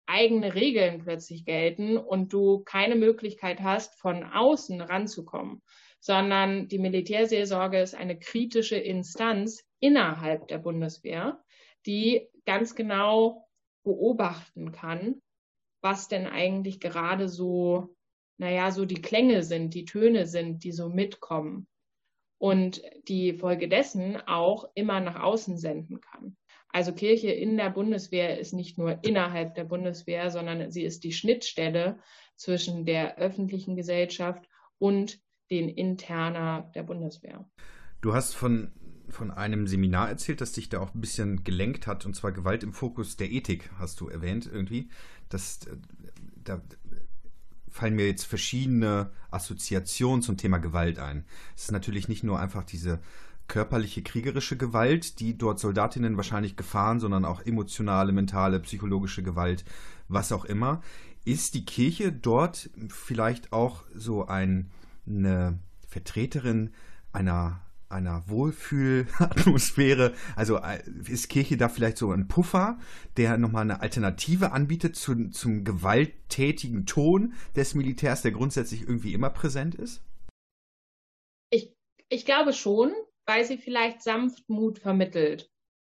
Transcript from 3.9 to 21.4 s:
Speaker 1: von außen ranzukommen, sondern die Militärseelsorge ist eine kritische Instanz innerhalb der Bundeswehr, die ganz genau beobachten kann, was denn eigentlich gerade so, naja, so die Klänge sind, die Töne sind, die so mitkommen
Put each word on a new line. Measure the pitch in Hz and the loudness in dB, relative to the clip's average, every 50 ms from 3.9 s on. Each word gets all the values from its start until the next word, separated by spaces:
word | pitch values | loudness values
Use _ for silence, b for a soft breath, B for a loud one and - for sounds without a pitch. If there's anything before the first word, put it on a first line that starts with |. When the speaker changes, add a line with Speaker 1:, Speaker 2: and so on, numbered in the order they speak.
| _ _ | _ _
Speaker 1:
von | - 185 175 175 - | -4 -2 -2 -4 -4
außen | - - 208 240 277 302 285 - - 185 175 | -2 2 4 4 6 4 2 0 -4 -8 -8
ranzukommen, | 170 175 180 196 214 202 - 190 165 - - - - - - - _ b b b b b b b | -4 -4 -2 -2 -2 -4 -6 -10 -10 -8 -8 -8 -8 -8 -10 -14 _ b b b b b b b
sondern | b - 196 190 196 202 196 196 190 196 196 196 185 | b 2 2 4 4 4 4 2 2 2 0 -2 -2
die | - 196 190 | -2 -2 -2
Militärseelsorge | 190 185 185 185 175 208 208 220 226 220 220 202 202 196 190 185 185 185 190 185 | 0 0 0 0 0 0 2 2 2 4 2 2 2 2 0 0 0 2 2 2
ist | 185 185 - | 2 0 -2
eine | - 180 180 175 165 | -6 -6 -6 -6 -8
kritische | - - - 233 247 233 226 226 220 - 220 | -8 -6 -4 -2 -2 0 0 0 0 0 0
Instanz | - - 190 185 185 185 - - - 226 226 220 196 202 226 220 - - _ _ _ | -2 -2 -2 -2 -4 -4 -6 -4 -2 0 0 2 0 -2 -4 -6 -10 -18 _ _ _
innerhalb | 262 285 285 262 190 160 156 160 160 156 156 156 - | 6 6 6 6 6 2 0 -2 -2 -2 -2 -2 -4
der | - - | -6 -8
Bundeswehr, | 156 165 175 165 165 160 160 160 - - 156 160 170 196 277 330 - _ b b b b b b b - | -6 -4 -4 -2 -2 -2 -4 -6 -8 -10 -8 -6 -4 -4 -4 -6 -6 _ b b b b b b b -6
die | 214 202 208 220 233 247 - - - _ _ _ | -4 -2 2 2 4 2 2 0 -4 _ _ _
ganz | 202 190 202 233 226 - | -2 0 0 0 -2 -4
genau | - 220 214 202 196 202 208 214 220 226 233 233 - - _ _ _ _ _ _ _ - | -4 -4 0 0 2 4 4 6 6 4 4 2 -2 -14 _ _ _ _ _ _ _ -2
beobachten | 202 - - 196 240 240 226 202 175 165 - - - - 170 165 165 | -2 2 4 4 2 4 2 0 -2 -4 -6 -14 -18 -14 -12 -10 -10
kann, | 165 - 170 165 165 175 196 233 277 - _ _ _ _ _ _ _ _ _ _ _ _ | -10 -10 -8 -6 -6 -4 -2 -4 -4 -4 _ _ _ _ _ _ _ _ _ _ _ _
was | - 190 196 196 - | -2 -2 -2 -2 -2
denn | - 208 185 185 | -4 -4 -4 -4
eigentlich | - - - 180 190 196 196 190 196 190 - | -2 -2 0 0 0 0 0 -2 -4 -6 -6
gerade | - 170 165 170 165 175 190 190 196 | -6 -6 -4 -2 0 0 0 0 0
so, | 185 175 175 180 180 180 180 175 175 175 180 180 - - _ _ _ _ _ _ _ _ | -2 -2 -2 -2 0 2 2 2 2 2 0 -2 -6 -14 _ _ _ _ _ _ _ _
naja, | - 180 180 180 180 185 196 | -6 -4 -2 0 0 0 0
so | 185 196 196 | 0 0 -2
die | 180 185 165 | -2 -2 -4
Klänge | 165 - 214 226 254 254 226 185 165 | -4 0 4 6 6 6 6 4 2
sind, | 160 170 165 165 160 165 | 0 -2 -2 -4 -4 -6
die | 180 170 | -8 -8
Töne | - - 208 220 233 233 202 170 | -6 2 4 6 6 6 4 2
sind, | 165 170 170 170 165 165 - - | 0 -2 -4 -4 -4 -6 -8 -8
die | 175 | -8
so | 170 170 170 170 | -6 -6 -6 -2
mitkommen | 175 190 202 196 - - - - 170 151 | 0 0 -2 -2 -4 -10 -8 -6 -4 -4